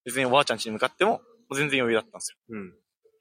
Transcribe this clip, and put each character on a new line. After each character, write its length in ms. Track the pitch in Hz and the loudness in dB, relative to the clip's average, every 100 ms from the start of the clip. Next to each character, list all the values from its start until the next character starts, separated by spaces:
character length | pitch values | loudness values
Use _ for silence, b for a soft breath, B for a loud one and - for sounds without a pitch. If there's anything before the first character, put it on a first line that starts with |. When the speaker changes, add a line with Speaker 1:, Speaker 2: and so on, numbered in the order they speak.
| 123 | -8
Speaker 1:
別 100 | 127 | -2
に 60 | 127 | 2
お 40 | |
ば 100 | 143 | 4
あ 60 | 139 | 4
ち 60 | |
ゃ 20 | |
ん 20 | 113 | 0
家 120 | 117 | -4
に 40 | |
向 80 | 107 | -2
か 60 | 131 | -2
っ 100 | - | 2
て 80 | |
も、 80 | 196 | 0
も 100 | 247 - _ - | 0 -6 _ -6
う 60 | 139 | -4
全 120 | 147 | 0
然 120 | 135 | 0
余 120 | 120 | 2
裕 80 | 113 | 0
だ 60 | 107 | -2
っ 20 | |
た 80 | 98 | -10
ん 20 | |
で 20 | |
す 100 | - | -12
よ。 60 | - - | -14 -14
Speaker 2:
う 100 | 110 | -14
ん。 160 | 92 87 _ _ _ _ | -14 -18 _ _ _ _